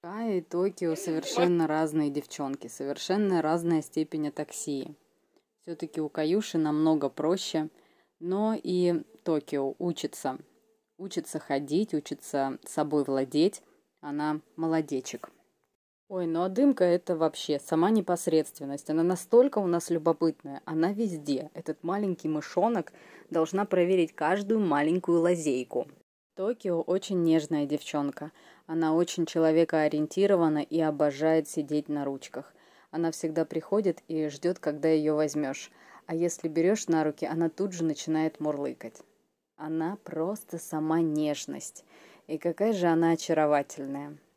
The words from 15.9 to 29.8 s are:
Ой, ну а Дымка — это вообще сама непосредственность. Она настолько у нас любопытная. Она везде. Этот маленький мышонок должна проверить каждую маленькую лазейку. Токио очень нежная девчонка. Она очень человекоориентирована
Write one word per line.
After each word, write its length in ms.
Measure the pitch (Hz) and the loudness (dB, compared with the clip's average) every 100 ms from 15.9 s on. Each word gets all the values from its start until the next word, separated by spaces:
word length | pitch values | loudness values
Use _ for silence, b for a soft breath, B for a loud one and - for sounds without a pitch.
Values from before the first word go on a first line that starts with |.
| _ _ | _ _
Ой, 180 | 185 170 | -4 -2
ну 160 | 165 | 0
а 80 | 185 | 0
Дымка — 340 | 190 285 262 | 4 4 6
это 320 | 180 175 - 165 | 4 4 2 2
вообще 420 | 160 - - 143 | 2 0 -4 -4
сама 300 | - 160 180 | 0 2 4
непосредственность. 1000 | 220 180 175 - 160 147 - 139 143 - | 4 2 -2 2 2 0 -8 -8 -8 -2
Она 120 | 156 | 0
настолько 560 | 170 180 - 233 269 214 | 2 0 4 6 6 2
у 80 | 190 | 0
нас 220 | 170 - | 0 0
любопытная. 720 | 170 156 160 165 151 143 139 - | 0 2 2 0 -2 -12 -12 -6
Она 260 | 156 170 | 0 0
везде. 580 | 202 226 165 147 131 151 | 0 -2 -4 -4 -4 -4
Этот 280 | - 170 156 | -12 -10 -8
маленький 460 | 165 196 202 175 156 | -4 -2 -2 -4 -4
мышонок 640 | 151 - - 208 226 - B B B B | -4 -2 0 2 0 -4 B B B B
должна 340 | 170 160 190 | -2 0 0
проверить 500 | 202 180 175 185 165 | 2 2 4 4 2
каждую 460 | - 156 196 196 220 | 0 0 0 2 2
маленькую 640 | 190 143 151 180 175 170 | 2 2 2 0 2 4
лазейку. 640 | 170 175 151 127 123 123 - - _ _ _ - | 4 2 0 -2 -2 -6 -6 -12 _ _ _ -6
Токио 460 | 190 240 196 170 | -4 -4 -2 -2
очень 400 | - 185 - 185 | 0 -2 0 0
нежная 420 | 165 160 151 156 | 4 4 2 -2
девчонка. 680 | 143 147 - 151 143 - 151 B B B - | 0 -2 -2 -4 -4 -6 -14 B B B -6
Она 280 | 165 160 | -2 2
очень 300 | 160 175 - 165 | 2 0 -2 -2
человекоориентирована 1300 | 170 160 160 165 160 | 2 4 4 4 4